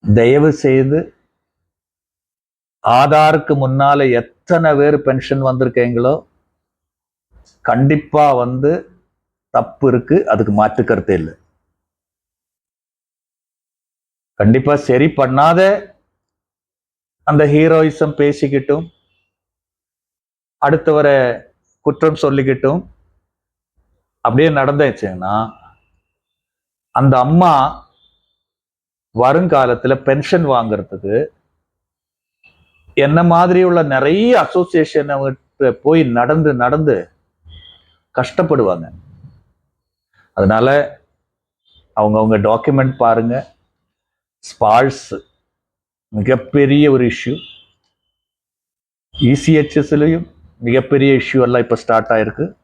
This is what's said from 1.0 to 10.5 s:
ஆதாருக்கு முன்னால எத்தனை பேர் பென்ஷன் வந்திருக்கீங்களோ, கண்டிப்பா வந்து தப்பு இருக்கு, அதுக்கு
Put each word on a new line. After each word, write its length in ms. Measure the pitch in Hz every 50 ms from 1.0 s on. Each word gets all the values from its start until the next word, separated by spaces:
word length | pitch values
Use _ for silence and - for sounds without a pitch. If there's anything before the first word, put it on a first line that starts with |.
| 170 - _ _ _ _ _ _ _ _ _ _ _ _ _ _ _ _ _ _ _ _ _ _ _ _ _ _ _ _ _ _ _ _ _ _ _
ஆதாருக்கு 720 | 107 117 127 139 143 151 151 156 156 160 156 156 - 151
முன்னால 560 | 143 135 131 131 135 139 139 143 143 139 131 123
எத்தனை 640 | 117 117 - _ _ _ - 180 165 165 156 151
பேர் 280 | 139 143 147 151 143 147
பென்ஷன் 400 | 135 131 131 - - 139 135 135
வந்திருக்கீங்களோ, 840 | 131 127 127 131 127 123 127 123 120 123 117 120 127 147 - - _ _ _ _ _ _ _ _ _ _ _ _ _ _ _ _ _ _ _ _ _ _ _ _ _ _ _
கண்டிப்பா 720 | _ - 120 120 135 139 151 151 147 - - 151 147 147 135
வந்து 580 | 123 120 123 127 127 135 143 165 180 - _ _ _ _ _ _ _ _ _ _ _ _ _
தப்பு 380 | - 120 113 - - _ - 135
இருக்கு, 400 | 127 123 120 - 151 185 - -
அதுக்கு 240 | 110 107 110 107